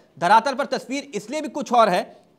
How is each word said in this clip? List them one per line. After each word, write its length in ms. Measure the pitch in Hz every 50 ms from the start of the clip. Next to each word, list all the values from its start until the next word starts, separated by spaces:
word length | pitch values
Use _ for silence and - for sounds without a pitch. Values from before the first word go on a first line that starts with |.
| _ _ _ -
धरातल 360 | 165 175 208 226 220 285 262
पर 120 | 247 277
तस्वीर 460 | 277 269 208 - - 262 285 277 277 277
इसलिए 260 | 202 - - 277 311
भी 80 | 294 254
कुछ 240 | - 294 240 -
और 160 | 233 240 220 202
है, 360 | 175 190 247 - - - _ _ _